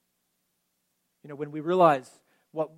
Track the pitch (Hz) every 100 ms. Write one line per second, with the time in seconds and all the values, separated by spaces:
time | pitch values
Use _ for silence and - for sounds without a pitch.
0 | _ _ _ _ _ _ _ _ _ _
1 | _ _ 147 139 147 151 151 185 170 139
2 | 127 - _ _ _ 156 156